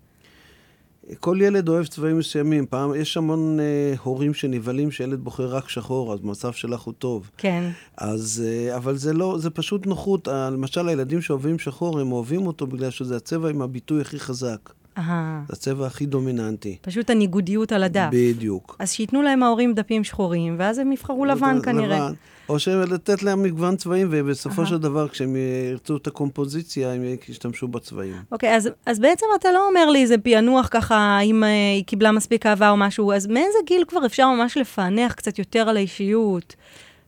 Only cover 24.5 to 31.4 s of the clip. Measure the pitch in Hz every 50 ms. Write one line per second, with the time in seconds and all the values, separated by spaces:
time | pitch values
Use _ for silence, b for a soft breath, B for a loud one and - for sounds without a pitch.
24.5 | 160 190 165 156 170 160 156 147 139 156 151 143 - - 131 131 131 131 131 131
25.5 | 127 131 127 127 127 117 _ - 156 139 - 147 - - 147 139 135 147 143 139
26.5 | 143 165 165 - - 143 131 127 127 123 127 123 127 127 - - 117 - - 120
27.5 | 113 - 127 127 120 117 - - - 101 95 95 92 92 95 - 233 220 - 220
28.5 | 226 226 202 240 - _ - - 233 208 226 294 349 - 440 440 415 359 - 370
29.5 | 359 370 403 403 381 359 330 302 294 277 254 226 240 220 - 240 233 214 226 240
30.5 | 254 262 247 - - 233 202 - 226 214 208 202 202 202 202 214 226 220